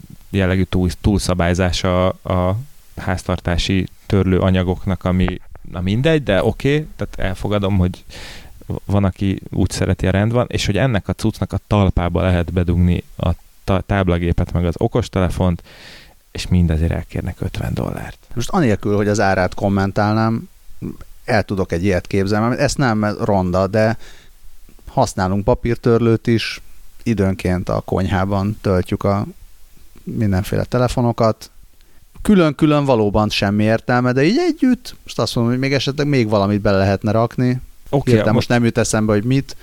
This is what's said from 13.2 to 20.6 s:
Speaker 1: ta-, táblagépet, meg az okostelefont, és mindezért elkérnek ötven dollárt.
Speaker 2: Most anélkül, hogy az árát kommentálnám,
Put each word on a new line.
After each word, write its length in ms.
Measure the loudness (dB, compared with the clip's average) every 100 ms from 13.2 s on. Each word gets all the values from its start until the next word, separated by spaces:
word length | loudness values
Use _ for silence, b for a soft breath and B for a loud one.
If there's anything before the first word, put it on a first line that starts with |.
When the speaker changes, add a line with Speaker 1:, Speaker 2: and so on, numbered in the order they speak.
| -2 -2 -6 -12
Speaker 1:
ta-, 180 | -2 -2
táblagépet, 720 | 0 0 2 0 0 0 0
meg 140 | 0 -2
az 100 | 0
okostelefont, 840 | -2 -2 -2 0 0 0 0 0 -6 B B B B B _
és 160 | -10 -2
mindezért 440 | 2 2 2 0
elkérnek 500 | -2 -6 -6 -6 -6
ötven 320 | -6 -6 -6
dollárt. 440 | -4 -4 -6 -12 -16 -12 -8
Speaker 2:
Most 140 | -2
anélkül, 460 | 0 2 0 0 0
hogy 120 | 0
az 120 | 2
árát 340 | 2 2 0
kommentálnám, 960 | 0 0 0 0 0 0 2 0 -2 -6 -18